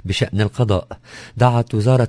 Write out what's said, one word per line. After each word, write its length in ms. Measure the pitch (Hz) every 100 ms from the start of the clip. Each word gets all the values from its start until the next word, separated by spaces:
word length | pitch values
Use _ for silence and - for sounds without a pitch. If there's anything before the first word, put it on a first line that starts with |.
بشأن 360 | 95 95 104 98
القضاء، 460 | 104 - 117 95 - - - - - -
دعت 380 | 123 120 117
وزارة 340 | 110 104 131